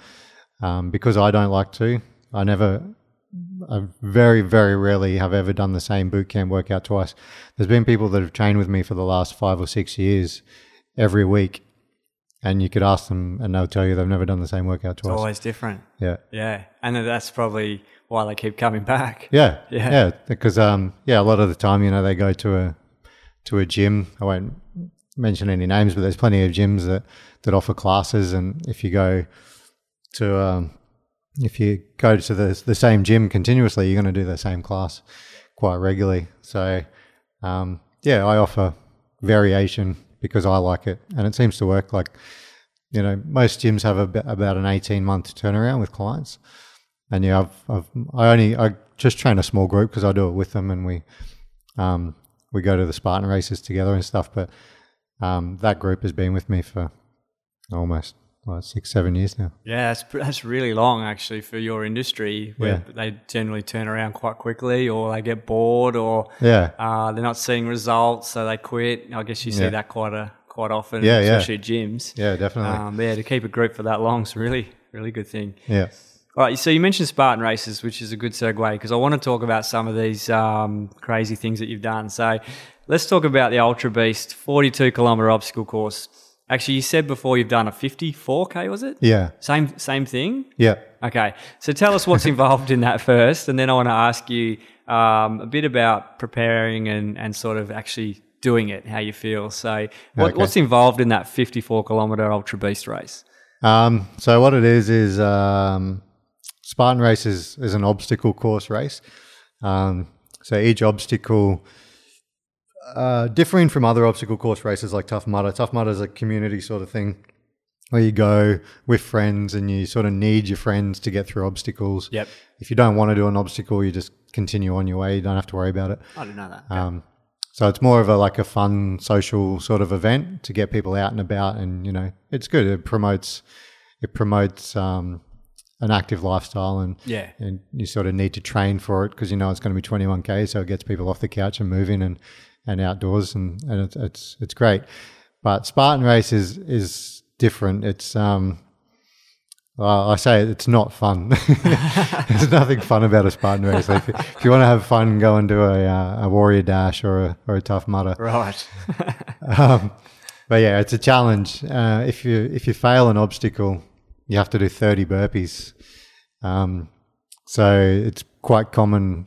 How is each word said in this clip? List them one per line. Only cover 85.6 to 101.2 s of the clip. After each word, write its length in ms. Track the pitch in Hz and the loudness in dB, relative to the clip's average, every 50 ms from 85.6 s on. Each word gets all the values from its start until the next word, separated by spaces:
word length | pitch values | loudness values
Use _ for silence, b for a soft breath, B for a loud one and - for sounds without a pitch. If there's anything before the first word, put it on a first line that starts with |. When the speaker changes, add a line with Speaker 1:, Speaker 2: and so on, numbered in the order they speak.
| 107 | -8
Speaker 2:
course. 420 | - - 107 107 104 101 - - - b b b b b b _ - | -6 -4 -4 -4 -4 -6 -10 -16 -18 b b b b b b _ -4
Actually, 260 | 131 123 - 139 135 | -4 -4 -2 -2 -2
you 60 | 131 | -2
said 240 | 131 - - 160 151 | -2 0 0 0 0
before 300 | 139 135 - - 131 127 | -2 -4 -4 -2 0 0
you've 100 | 123 117 107 | 0 0 0
done 180 | 123 117 110 | 0 0 0
a 40 | 107 | -2
fifty-four 720 | 104 - - 135 - - 170 160 147 - - - 131 160 185 | -4 -8 -10 -10 -8 -8 -8 -8 -8 -8 -6 -4 -4 -4 -4
K, 200 | - - 175 180 190 | -6 -6 -8 -8 -8
was 120 | 196 208 262 | -8 -8 -10
it? 140 | 269 - - | -10 -4 2
Speaker 1:
Yeah. 300 | 131 113 110 101 90 80 - - | 4 4 4 4 2 -2 -6 -10
Speaker 2:
Same, 380 | - - 143 156 151 139 - | -6 -2 0 0 0 -2 -4
same 280 | - - - 135 139 135 | -8 -8 -6 -4 -4 -4
thing? 400 | 127 - 127 143 202 254 269 262 _ _ | -4 -4 -4 -4 -4 -6 -6 -10 _ _
Speaker 1:
Yeah. 180 | - 120 113 98 - - - _ - 123 | 2 4 4 4 2 -6 -20 _ -10 -8
Speaker 2:
Okay. 300 | 117 113 117 107 101 - B B B B B | -4 -2 -2 -2 -2 -4 B B B B B
So 120 | B 151 143 | B -4 0
tell 200 | - 202 208 202 | 2 2 2 2
us 120 | 180 - | 2 2
what's 180 | 180 175 - - | 2 2 2 2
<laughs> 100 | 151 139 | 2 2
involved 360 | 120 135 131 135 127 135 131 | 4 4 4 4 2 2 0
in 80 | 135 123 | 2 2
that 180 | 120 123 123 117 | 2 2 0 0
first, 460 | - - 123 120 117 127 160 - - - | 2 4 6 6 6 6 4 2 -2 -4
and 80 | 131 131 | -2 0
then 100 | 131 131 | 2 2
I 40 | 131 | 2
wanna 180 | 127 123 120 | 2 2 2
ask 380 | 113 113 117 117 117 - - - | 2 2 2 2 0 -2 -6 -6
you, 280 | 120 117 117 113 110 107 b b b b b | -4 -2 -2 -2 -4 -8 b b b b b
um, 520 | - 120 113 113 113 110 110 110 110 110 107 | -2 2 4 4 4 4 4 2 0 -2 -6
a 40 | 113 | -8
bit 180 | 113 135 151 151 | -4 -4 -2 -2
about 520 | 143 120 123 117 113 110 101 - - - - | 0 0 2 2 2 2 0 -2 -8 -14 -12
preparing 680 | 131 113 - 120 117 113 113 113 113 113 113 110 110 107 | -12 -8 -4 -2 0 0 0 0 0 -2 -2 -4 -4 -4
and, 280 | 104 107 104 104 104 | -4 -4 -4 -6 -8
and 160 | - 107 107 104 | -8 -10 -10 -8
sort 220 | - - 110 110 | -8 -6 -6 -6
of 140 | 110 104 101 | -6 -6 -8
actually 500 | 107 110 107 - - 117 110 104 98 - _ _ _ - | -10 -12 -12 -10 -8 -8 -8 -8 -8 -12 _ _ _ -4
doing 280 | - 127 120 117 107 104 | 0 2 2 2 2 0
it, 180 | 98 98 - | -6 -10 -12
how 120 | 110 110 107 | -10 -8 -8
you 140 | 107 104 104 | -6 -8 -10
feel. 360 | - - 110 107 104 101 107 | -8 -8 -6 -6 -6 -6 -8
So 380 | 104 - - 113 107 107 107 104 B B B B B | -10 -8 -6 -4 -4 -4 -6 -8 B B B B B
what, 160 | 135 - - | 0 0 2
Speaker 1:
Okay. 60 | - - | 2 0
Speaker 2:
what's 160 | 101 - - | 0 2 2
involved 420 | - 147 117 123 120 123 127 113 120 | 2 2 4 6 6 6 6 6 4
in 80 | 123 117 | 2 2
that 180 | 110 98 | 2 0